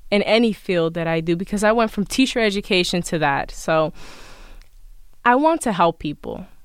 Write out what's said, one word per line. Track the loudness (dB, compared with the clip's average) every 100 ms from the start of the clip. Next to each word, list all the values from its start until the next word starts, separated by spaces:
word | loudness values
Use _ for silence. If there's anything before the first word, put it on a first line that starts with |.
| -2
in | 0
any | 2 4 2
field | 0 -2 0 0
that | -2 -2
I | 0
do, | 0 -2
because | -2 0
I | 2
went | 4 2
from | 0 -2
teacher | 2 2 2
education | 0 0 0 2 2 -2
to | -2 0
that, | 2 0 -4
so | -6 0 0 0 -4 -14 -16 -18 -20 -20 -20 -20 -20 -20 -20 -20 -2
I | 2 4
want | 4 2
to | 0
help | 2 2 0
people. | -6 -8 -10 -10 -12 -18